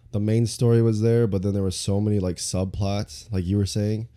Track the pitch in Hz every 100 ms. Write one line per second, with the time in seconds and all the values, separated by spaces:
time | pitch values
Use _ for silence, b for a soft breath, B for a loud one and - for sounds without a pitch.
0 | b 107 104 113 117 - 120 117 113 107
1 | 113 117 117 95 98 101 95 90 - 101
2 | 107 104 92 87 - 92 95 95 98 101
3 | 110 - - 98 87 101 98 107 104 107
4 | 117